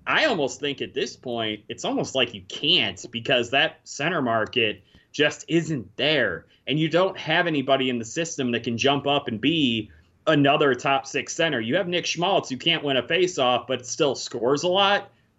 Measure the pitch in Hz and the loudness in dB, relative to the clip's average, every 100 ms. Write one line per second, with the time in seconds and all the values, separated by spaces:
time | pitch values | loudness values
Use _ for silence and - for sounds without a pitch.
0 | - 165 302 190 131 - 147 135 113 127 | -2 0 2 0 -2 -2 -6 -6 -6 -4
1 | 226 - 127 117 110 107 - 113 196 269 | -6 -8 -8 -4 -4 -6 -10 -8 -4 -4
2 | 135 135 123 101 92 - 147 175 107 92 | -2 0 -2 -4 -14 -6 0 2 0 -4
3 | - 117 117 127 120 135 156 - - - | -10 -8 0 0 2 0 0 -2 -14 -6
4 | 151 175 123 113 104 123 110 101 _ - | -2 0 0 0 0 0 0 -2 _ -20
5 | _ - 147 - - 165 156 143 92 - | _ 0 0 0 -2 0 0 -4 -6 -2
6 | 139 151 107 82 - _ - 147 160 165 | 0 2 0 -4 -12 _ -4 -2 2 2
7 | 190 185 151 165 170 147 131 135 127 123 | 2 -2 -2 0 0 0 2 2 2 -2
8 | 113 - 101 - 127 113 120 113 131 143 | -4 -6 -6 -4 -2 -2 -2 0 2 2
9 | 139 143 127 107 135 165 131 110 - - | 2 -2 -2 -2 0 2 2 0 -4 -14
10 | _ _ - 151 139 147 147 123 143 135 | _ _ 2 4 4 4 4 2 2 0
11 | - 139 120 - 165 131 113 165 180 175 | 0 -6 -4 -2 0 0 0 -2 0 -2
12 | 165 156 175 180 - 127 170 160 143 131 | -4 -2 0 0 0 -4 0 0 0 -2
13 | 120 170 180 156 127 123 - 127 - - | 0 0 0 2 2 2 0 -6 -4 0
14 | 147 120 - 120 127 143 175 185 196 196 | 0 0 -6 -2 0 2 2 2 4 2
15 | 196 _ _ | -2 _ _